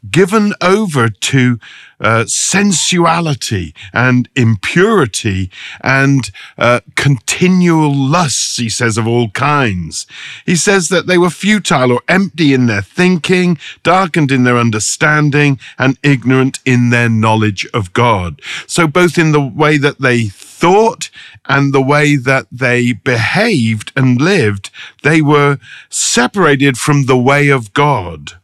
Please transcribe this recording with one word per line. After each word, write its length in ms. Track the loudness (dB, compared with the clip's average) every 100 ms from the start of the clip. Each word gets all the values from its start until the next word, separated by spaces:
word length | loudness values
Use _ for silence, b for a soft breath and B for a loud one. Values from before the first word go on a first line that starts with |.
| -2
given 460 | 0 2 2 0 -2
over 460 | 0 0 0 0 -2
to, 500 | -2 -2 0 0 -4 B B B B
uh, 260 | 0 0 -2
sensuality 1500 | -4 -2 0 0 0 -2 0 0 0 -2 -4 -4 -6 -6 B B
and 360 | -2 2 0 0 0
impurity 1120 | 0 0 -2 0 2 2 0 -2 -4 -4 -6 B B B
and, 500 | -2 0 2 0 -2 B B -2
uh, 240 | 0 0 -2
continual 1000 | -2 0 0 -4 0 2 4 2 2 2
lusts, 640 | 0 0 0 -2 -4 -6 -6
he 100 | -6
says, 280 | -2 -2 -2
of 120 | 0
all 220 | 0 -2
kinds. 760 | -2 -2 0 0 -2 -8 -10 -14 B B B -4
He 80 |
says 340 | -2 2 0 0
that 200 | -2 0
they 100 | 2
were 100 | 2
futile 600 | 0 -2 -2 0 0 2
or 120 | 0 0
empty 480 | -2 -2 0 2
in 120 | 2 2
their 140 | 0
thinking, 760 | -6 0 0 0 0 0 0 -2 B B
darkened 480 | 0 2 2 0 0
in 140 | 2
their 120 | 2 2
understanding, 1000 | 2 -2 -6 -2 0 2 2 2 0 0 B B
and 220 | -2 0
ignorant 560 | 0 0 2 2 0 -2
in 260 | -2 0 2
their 180 | 2 2
knowledge 580 | 2 2 2 0 -4 -6
of 180 | -6 -4
God. 480 | 0 0 0 -4 -10 B B B
So 180 | -2 0
both 320 | 2 2 2
in 140 | 2
the 120 | 2
way 320 | -2 0 0 2
that 240 | 0 0
they 260 | 0 0 -2
thought 840 | -8 -20 -2 2 4 2 -2 -14 B B B -4
and 280 | 0 2
the 80 | 0
way 320 | 2 2 2
that 320 | 0 0 -2 -4
they 400 | -6 -2 0 0
behaved 1000 | -2 -2 -2 0 0 0 0 0 -2 -6 -2
and 240 | 0 2
lived, 500 | 2 2 0 -2 -10 B B B
they 180 | 0 2
were 380 | 4 2 2 -2 B B B
separated 880 | -6 -2 0 -2 0 2 4 2 0
from 280 | 0 0 2
the 120 | 2
way 300 | 2 2 2
of 240 | 0 -2
God. 640 | 0 0 0 -4 -12 -16 -20